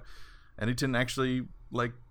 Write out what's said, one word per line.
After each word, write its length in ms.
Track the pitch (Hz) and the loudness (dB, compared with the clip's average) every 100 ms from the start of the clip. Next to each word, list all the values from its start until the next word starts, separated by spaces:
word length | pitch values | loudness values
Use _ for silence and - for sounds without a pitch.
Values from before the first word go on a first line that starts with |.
| - - - - - - | -2 -10 -12 -14 -16 -2
Eddington 380 | 107 123 139 123 | 0 2 2 4
actually, 520 | 127 - 131 127 117 - - | 2 2 2 2 -2 -8 -4
like, 220 | 117 120 120 - | 0 0 -2 -16